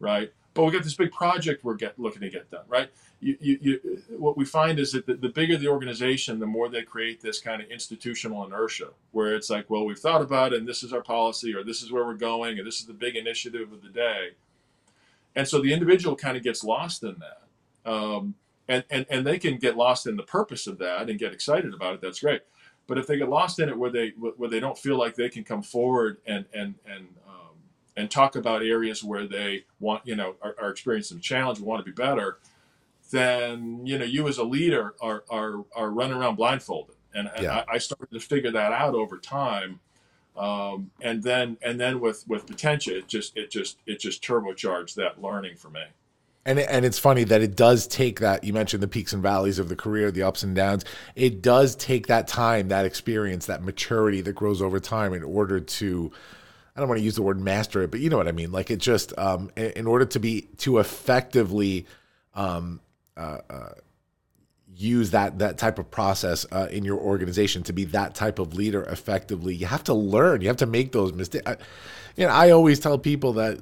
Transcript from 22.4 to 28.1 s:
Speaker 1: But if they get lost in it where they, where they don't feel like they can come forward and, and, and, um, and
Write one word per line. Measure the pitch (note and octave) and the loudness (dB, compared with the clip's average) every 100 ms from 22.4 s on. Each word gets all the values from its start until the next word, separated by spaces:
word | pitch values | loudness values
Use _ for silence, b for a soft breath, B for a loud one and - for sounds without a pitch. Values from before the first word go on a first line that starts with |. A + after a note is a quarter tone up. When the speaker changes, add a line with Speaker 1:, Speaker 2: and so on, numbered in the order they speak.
| _ b b b _ | _ b b b _
Speaker 1:
But | C3 | -6
if | B2+ | -2
they | C#3+ | -2
get | C3 | 0
lost | D3 F3+ F3 | 2 0 0
in | D#3 | -2
it | A2+ | 0
where | B2 | -2
they, | A#2+ A2+ | -2 -4
where | A2 A2+ B2 A#2+ | -4 -8 -6 -4
they | A2+ | -2
don't | C3 - | -4 -6
feel | C#3 C3 | -2 0
like | A#2 | 0
they | A2+ A#2+ | -2 -6
can | A#2+ | -6
come | G#2+ G#2+ | -8 -8
forward | G#2 A#2+ B2 B2+ A2 G2+ A2+ | -6 -2 2 2 0 -2 -8
and, | G2+ G2 | -8 -8
and, | G#2+ G2+ G2 | -10 -10 -10
and, | G#2+ G2 F#2 F2+ F#2+ | -16 -18 -18 -20 -20
um, | F#2 E2+ E2 D#2 _ _ - | -20 -20 -20 _ _ _ -8
and | G#2 | -6